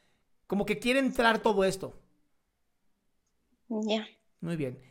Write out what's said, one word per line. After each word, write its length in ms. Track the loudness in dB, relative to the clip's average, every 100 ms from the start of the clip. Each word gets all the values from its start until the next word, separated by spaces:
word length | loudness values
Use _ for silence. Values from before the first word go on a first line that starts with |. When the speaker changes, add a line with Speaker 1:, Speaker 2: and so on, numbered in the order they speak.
| _ _ _ _ -4
Speaker 1:
Como 180 | -2 0
que 140 | -2
quiere 200 | 2 2
entrar 400 | 2 2 2 4
todo 220 | 2 4
esto. 380 | 2 0 -10 -16 _ _ _ _ _ _ _ _ _ _ _ _ _ _ _ _ -8
Speaker 2:
Ya. 380 | -6 -2 -2 -4 _ _ _
Speaker 1:
Muy 140 | -8 -4
bien. 240 | -6 -8 -18